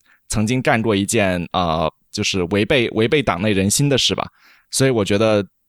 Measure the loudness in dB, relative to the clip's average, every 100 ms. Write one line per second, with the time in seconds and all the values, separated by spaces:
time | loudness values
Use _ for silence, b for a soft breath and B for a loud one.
0 | b b -8 -2 -2 0 0 0 2 0
1 | 0 0 0 -2 -4 -2 0 0 -2 -6
2 | _ -6 -4 -2 0 0 2 0 0 0
3 | 0 0 0 -2 0 2 2 2 2 2
4 | 0 -2 -6 b b b b 0 0 2
5 | 0 2 2 2 -2 _